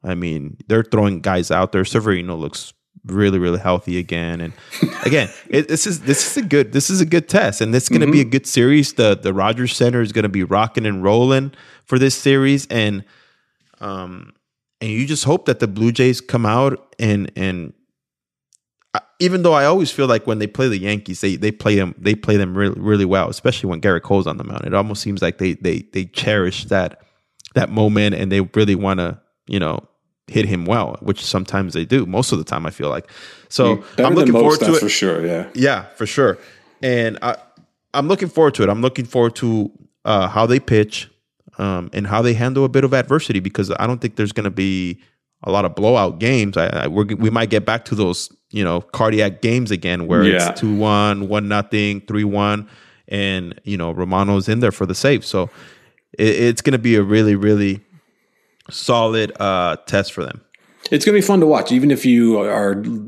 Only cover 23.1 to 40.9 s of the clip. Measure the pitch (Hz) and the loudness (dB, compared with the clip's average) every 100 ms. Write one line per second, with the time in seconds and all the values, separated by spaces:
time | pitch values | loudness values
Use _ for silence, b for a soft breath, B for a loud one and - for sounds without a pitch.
23.1 | 95 87 82 135 - 95 82 101 87 - | 2 0 -2 -2 -2 -6 -2 0 0 2
24.1 | 98 87 73 - - - 98 107 104 107 | 0 0 -6 -10 -10 -2 -2 -2 -6 -6
25.1 | 98 85 - 92 82 90 82 - 98 92 | -2 -4 -2 -4 -2 -4 -4 -6 -8 -6
26.1 | - - 107 92 - - 95 85 - _ | -4 0 0 0 -4 -2 -2 -2 -8 _
27.1 | _ _ _ - - - 107 107 107 104 | _ _ _ -4 -2 -2 2 2 2 0
28.1 | 85 95 98 92 107 104 95 98 92 87 | 0 0 0 0 0 2 2 0 -2 -4
29.1 | - _ _ - 101 78 - _ _ _ | -6 _ _ -6 -4 -2 -6 _ _ _
30.1 | _ - - 104 92 85 113 73 - 101 | _ -4 -2 0 -2 0 -2 -2 -6 -6
31.1 | 95 - 95 95 98 92 87 82 127 90 | -6 -4 -6 -2 -4 -4 -6 0 0 0
32.1 | 95 127 95 80 73 80 - 71 65 - | -2 -2 -2 -4 -6 -8 -6 -6 -6 -10
33.1 | B B B B - 123 104 - - 127 | B B B B 0 2 0 -4 0 2
34.1 | 175 131 117 117 151 113 160 104 - 95 | 4 4 6 4 4 2 2 2 0 0
35.1 | 82 85 85 90 123 135 110 - - 110 | -2 -2 -4 -6 0 0 0 -6 -10 -6
36.1 | - 123 90 b b b b 131 123 113 | 2 0 0 b b b b -2 0 -2
37.1 | 107 120 - _ _ _ _ _ 143 147 | -4 -6 -6 _ _ _ _ _ -4 0
38.1 | 196 180 - 156 - 98 104 127 127 120 | -2 0 2 2 4 0 2 -2 -2 -4
39.1 | 127 117 117 120 113 101 - _ _ 107 | 0 0 0 -2 -2 -4 -8 _ _ 0
40.1 | 104 92 107 113 131 - 110 107 | 0 0 0 2 2 2 2 2